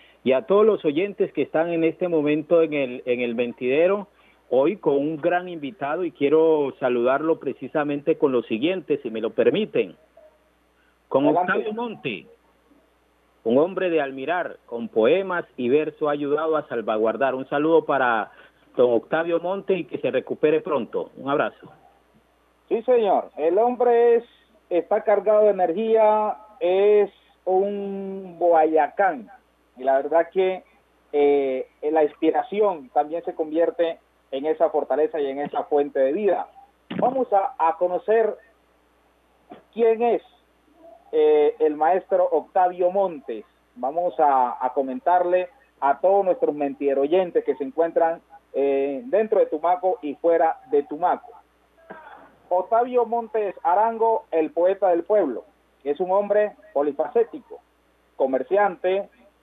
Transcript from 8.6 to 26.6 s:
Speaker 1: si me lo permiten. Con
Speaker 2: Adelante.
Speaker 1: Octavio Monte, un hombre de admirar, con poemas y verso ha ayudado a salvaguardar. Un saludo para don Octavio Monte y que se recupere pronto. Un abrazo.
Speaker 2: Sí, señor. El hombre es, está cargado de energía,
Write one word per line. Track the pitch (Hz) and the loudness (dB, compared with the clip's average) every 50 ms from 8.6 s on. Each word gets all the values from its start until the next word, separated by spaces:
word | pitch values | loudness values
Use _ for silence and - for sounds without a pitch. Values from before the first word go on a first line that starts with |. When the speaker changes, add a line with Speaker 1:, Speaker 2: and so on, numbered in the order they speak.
| 127 165 190 185 156 - 151 135 - | -2 -2 -2 -4 -4 -4 -4 -4 -4
Speaker 1:
si | 120 | -6
me | 110 113 | -8 -6
lo | 107 110 | -6 -4
permiten. | - - 113 - - 190 220 160 - 147 107 87 - _ _ _ _ - - - _ _ _ _ _ _ _ _ _ _ _ _ _ _ _ _ | -2 2 2 2 2 2 -2 -2 -2 -4 -4 -4 -8 _ _ _ _ -20 -20 -20 _ _ _ _ _ _ _ _ _ _ _ _ _ _ _ _
Con | - - 139 | 0 0 2
Speaker 2:
Adelante. | - 156 175 180 185 190 | 2 2 2 0 0 -2
Speaker 1:
Octavio | 208 226 214 214 | -2 -4 -4 -6
Monte, | 220 240 233 208 151 - 143 107 85 - - - _ _ _ _ _ _ _ _ _ _ _ _ _ _ _ _ _ _ _ _ _ _ | -8 -8 -8 -10 -10 -8 -8 -8 -8 -12 -16 -20 _ _ _ _ _ _ _ _ _ _ _ _ _ _ _ _ _ _ _ _ _ _
un | 113 117 135 | 0 2 2
hombre | 156 185 190 180 190 180 | 2 0 -2 -4 -4 -2
de | 165 156 | 0 -2
admirar, | 143 135 135 135 131 143 170 180 160 123 95 - _ | -2 -4 -6 -8 -8 -6 -6 -6 -6 -8 -12 -16 _
con | - 120 117 117 107 | -14 -12 -10 -10 -6
poemas | - 113 110 120 156 185 196 190 180 170 165 - _ - | -2 0 2 2 2 2 0 -2 -4 -6 -6 -8 _ -6
y | - 120 | -2 0
verso | 131 151 156 156 151 - 156 147 | 0 0 0 -2 -6 -6 -4 -4
ha | 147 | -4
ayudado | 147 147 139 143 147 160 160 160 | -4 -2 -4 -2 -2 -2 -2 -2
a | 151 143 - | -2 -4 -6
salvaguardar. | 131 117 110 110 110 110 110 110 107 110 135 135 127 | -8 -6 -4 -4 -2 0 0 -2 0 0 -2 -2 -2
Un | 131 135 - | -4 -6 -6
saludo | 151 143 147 160 165 160 156 | -4 -2 0 2 2 2 2
para | - 147 131 131 123 117 110 101 - - - - - _ _ _ _ _ | 2 0 0 0 0 0 0 -2 -6 -10 -18 -20 -20 _ _ _ _ _
don | - 123 123 120 | 0 2 2 2
Octavio | 113 - - - 160 165 175 170 165 | 0 0 -2 -4 -4 -2 -2 -4 -4
Monte | 170 175 190 196 190 - 190 | -2 -4 -6 -6 -4 -4 -4
y | 185 208 | -4 -4
que | - - - | -6 -8 -6
se | - 131 | -6 -4
recupere | 117 131 - - 127 - - 151 156 156 156 | -2 -4 -4 -4 -4 -2 0 2 2 0 0
pronto. | 185 156 135 110 - - 92 80 - - - | -2 -4 -4 -4 -4 -6 -8 -8 -8 -12 -12
Un | 127 135 | -6 -4
abrazo. | 139 151 123 104 - _ - - - _ _ _ _ _ _ _ _ _ _ _ _ _ _ _ _ _ _ _ | -2 -2 -2 -4 -6 _ -18 -20 -20 _ _ _ _ _ _ _ _ _ _ _ _ _ _ _ _ _ _ _
Speaker 2:
Sí, | 185 226 226 | -4 -2 0
señor. | - 254 240 220 196 165 123 104 - - | 2 2 2 4 4 2 2 0 -2 -6
El | 131 147 165 175 202 | -4 -2 0 2 2
hombre | 233 240 247 - 247 240 240 233 233 240 233 | 2 0 0 2 2 4 4 4 4 4 4
es, | 233 233 - _ _ _ _ _ _ _ _ | 2 0 -4 _ _ _ _ _ _ _ _
está | 180 170 160 - 202 220 214 | -2 -2 0 0 -2 0 2
cargado | 220 208 196 190 208 214 214 214 | 2 0 2 2 4 4 6 6
de | 214 | 4
energía, | 196 190 180 170 160 196 226 220 220 220 220 214 214 214 214 214 185 - - - - - | 4 2 0 0 0 -2 0 2 4 4 4 4 4 2 0 -2 -4 -8 -12 -20 -10 -4